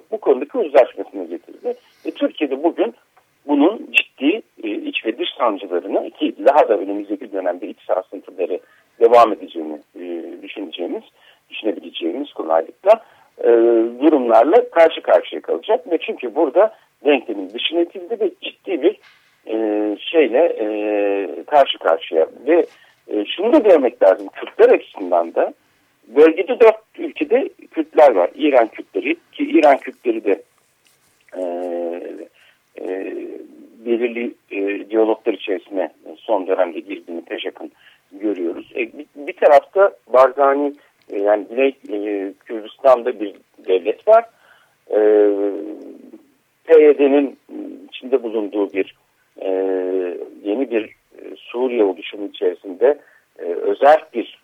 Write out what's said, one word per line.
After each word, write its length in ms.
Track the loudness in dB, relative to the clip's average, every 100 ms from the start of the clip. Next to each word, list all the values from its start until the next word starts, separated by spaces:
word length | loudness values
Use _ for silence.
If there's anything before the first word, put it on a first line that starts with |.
| -12
bu 80 | -6
konudaki 400 | -2 -2 -2 -6
uzlaşmasını 640 | 0 4 2 0 -12 -10
getirdi. 500 | -10 -12 _ -12 -10 -10 _ _ -12
Ve 40 |
Türkiye'de 520 | -4 -4 -4 -6 -2
bugün 320 | -2 -2 -4 -6 _ _ _ _ -2
bunun 440 | 2 2 0 -4
ciddi, 500 | -4 -4 -4 -2 -2 -6 _
e, 60 | -8
iç 380 | -8 -8 -8 -6
ve 120 | -6
dış 100 | -6 -2
sancılarını 720 | -2 -2 -4 -6 -4 -6 -6
ki 240 | -6 -6 0
daha 240 | 2 4 4
da 100 | 2
önümüzdeki 540 | -2 -6 -6 -10 -8
dönemde 360 | -6 -6 -6 -10
iç 100 | -12 -6
sarsıntıları 720 | -6 -6 -14 -16 -8 -6 -6 _ _ _ 2
devam 320 | 4 6 4
edeceğini, 460 | 2 -10 -12 -10 -12 _ -18
e, 240 | -12 -12 -12 -16
düşüneceğimiz, 600 | -16 -14 -12 -10 -8 -8 -12 _ _ _ _
düşünebileceğimiz 800 | -8 -6 -6 -10 -10 -8 -8 -10
kolaylıkla, 720 | -10 -2 0 -2 -4 2 2 2 _ _ -2
e, 100 | 4 4 6 4 0 2
durumlarla 720 | 2 2 4 4 6 4 2
karşı 300 | 4 4 2
karşıya 380 | 2 2 2 -10
kalacak. 480 | -6 -6 -2 -4 -2
Ve 80 | -6
çünkü 360 | -4 -8 -8
burada 400 | -2 0 2 2 0 _ _
denklemin 460 | 0 0 0 -10 -8
dışına 300 | -8 -4 -2
itildi 400 | -4 -6 -10 -4
ve 100 | -4 -6
ciddi 420 | -14 -14 -8 -2
bir, 160 | -2 -2 _ _ _ _ -8
e, 100 | -4 -2 -2 -2 -6
şeyle, 580 | -2 2 2 4 2 0
e, 840 | -6 -4 -2 -2 0 -2 -4 -8 0
karşı 320 | 2 2 0
karşıya. 480 | 0 0 0 0 0 -2 0
Ve, 200 | 0 0 _ _ _ -8
e, 160 | -6
şunu 280 | -6 -4 2
da 60 | 4
görmek 440 | 6 4 4 2
lazım. 260 | 2 2 -2
Kürtler 400 | -14 -8 4 4
açısından 640 | 4 0 -10 -2 -2 0
da 200 | -2 -4 -6 _ _ _ _ _
bölgede 520 | 4 6 4 -2 4
dört 200 | 4 4 _ -12
ülkede 500 | -10 -8 -2 -2 -2 -10 -14
Kürtler 440 | -8 -4 6 6
var. 160 | 6 0
İran 340 | 0 2 2 2
Kürtleri 480 | -4 -10 -6 -4 -6 _
ki 120 | -8
İran 340 | 0 4 4 4
Kürtleri 460 | 0 -10 -4 -4
de, 180 | -2 -2 -4 _ _ _ _ _ _ _ _ -10
e, 60 | -8 -8 -8 -6 -8 -8 -12 -16 -18 _ _ _ _ -14
e, 340 | -10 -8 -8 -10 -12 -16 -18 -20 -20 _ -4
belirli, 480 | -2 -2 -6 -10 -10 -12
e, 400 | -6 -6 -6 -4
diyaloglar 420 | 0 0 0 -4
içerisine 580 | -6 -6 -8 -6 -6 -6 _ -20 -14
son 300 | -4 -2 0
dönemde 340 | -2 -2 -4
girdiğini 440 | -12 -14 -12 -14
peşakın 480 | -10 -10 -10 -12 -18 _ _ _ _
görüyoruz. 600 | -8 -6 -4 -6 -8 -12
E, 60 | -10
bir, 260 | -10 -12 -20 -18
bir 160 | -14
tarafta 600 | 0 4 4 4 0 0 0 _
Barzani, 600 | 4 4 4 2 2 -2 -6 _ _ -12
e, 80 | -4
yani 280 | 0 0 0
Güney, 240 | -2 -2 -2 -10
e, 400 | -8 -6 -6 -6 -12
Kürdistan'da 760 | -12 -12 -12 -2 2 2 2 -6
bir 140 | -8 -12 _ _ -2
devlet 420 | -2 0 -4 4
var. 160 | 4 4 _ _ _ _ _ -4
E, 80 | 2 4 4 4 2 -4 -6 -12 -14 -18 -20 -20 -20 _ _ _ _
P 180 | 4 6
Y 160 | 6 4
D'nin 400 | 2 2 0 -6 _ -16 -16 -18 -20
içinde 340 | -18 -4 -4
bulunduğu 500 | -2 -6 -4 -4 -6
bir, 220 | -6 -8 _ _ _ _ -12
e, 80 | -6 -4 -2 -4 -4 -4 -6 -8 -14 -12
yeni 260 | -6 -4 -4
bir, 140 | -4
e, 520 | -6 _ _ -20 -20 -20
Suriye 480 | -12 -6 -4 0
oluşumu 420 | 0 0 -10 -12 -12
içerisinde, 720 | -4 -4 -4 -10 0 0 0 _ _ _ -14
e, 40 |
özerk 720 | -8 -6 -4 2 4 4 2
bir, 240 | -8 -8 -10